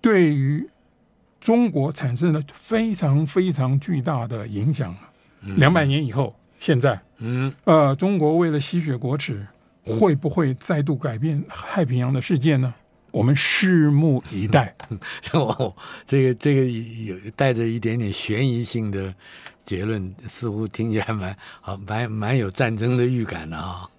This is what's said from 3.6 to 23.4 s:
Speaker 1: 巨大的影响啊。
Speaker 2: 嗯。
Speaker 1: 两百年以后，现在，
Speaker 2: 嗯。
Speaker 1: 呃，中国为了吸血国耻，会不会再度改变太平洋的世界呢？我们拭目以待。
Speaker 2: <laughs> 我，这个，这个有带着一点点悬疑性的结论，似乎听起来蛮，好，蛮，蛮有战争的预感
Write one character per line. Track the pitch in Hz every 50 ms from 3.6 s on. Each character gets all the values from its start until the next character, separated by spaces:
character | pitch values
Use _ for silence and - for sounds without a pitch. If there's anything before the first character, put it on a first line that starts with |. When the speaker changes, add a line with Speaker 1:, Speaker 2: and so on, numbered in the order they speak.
| 131 127 131 139
Speaker 1:
巨 | 139 - 180 139 120
大 | 170 151 127 117
的 | 110 117 110 104
影 | 113 104 101 104 143 151
响 | 147 131 90 87
啊。 | 98 - - _ _ _ _ _ _
Speaker 2:
嗯。 | - 98 98 101
Speaker 1:
两 | 131 143 175
百 | 170 151
年 | 139 139 151 156
以 | 123 101
后， | 127 135 110 - _ _ _ _ _
现 | - - 156 123
在， | 117 139 117 95 _ _ _
Speaker 2:
嗯。 | _ 113 113 123 127 131 135 139 _ _
Speaker 1:
呃， | - 165 156 147 139 135
中 | 135 185 190 202 185
国 | 151 151 156
为 | 170 175 165
了 | 151 147
吸 | 139 - - 175
血 | 160 151 131
国 | 120 - 123 139
耻， | 147 - - 123 101 101 101 _ _ _ _ _ _ _
会 | - 110 113 214 190 151
不 | 139 - 156
会 | 135 185 165 135 131
再 | - - - 180 151 143
度 | 147 151
改 | 139 - 123 110
变 | 107 127 160 151 143 - -
太 | - - - - - 202 170
平 | 120 127
洋 | 123 123 123 139
的 | 131
世 | 120 - 185 143
界 | 123 160 151 131
呢？ | 127 127 117 _ _ _ _ _ _ _ -
我 | 120 107
们 | 123 147
拭 | 139 - - - - - 185 185 170 151 147
目 | 147 143 160 160 135 127 - -
以 | - 98 95
待。 | 104 113 143 117 101 - _ - - 113 95 -
Speaker 2:
<laughs> | - - - - - -
我， | 165 139 110 110 - 131 101 - - - - - - -
这 | - - 139 135
个， | 127 123
这 | 107 - 151 143
个 | 135 131
有 | 127 120 113 117 113 113 113 110 107 92 92 98 107 110
带 | - 139 135 127
着 | 113 117
一 | 113 113 120
点 | 107 117 110 120
点 | 113 101 95
悬 | - - - 107 107 135
疑 | 135 120 117 120
性 | - - 120 110 104
的 | 98 98 95 95 95 _ - - - - - - - _ _
结 | - 101 90 98
论， | 107 113 104 92 92 95 - - 98
似 | - - 120 117
乎 | 101 107 113 104
听 | - - 110 117 107
起 | 107
来 | - - 110
蛮， | 107 92 92 95 - - - - - _
好， | - 98 98 98
蛮， | 98 107 110 123 113
蛮 | 107 110 104 104 127
有 | 135 113 98
战 | 92 - 135 113 113
争 | 107 110 120 123
的 | 123 123
预 | 123 127 123 113
感 | 104 98 85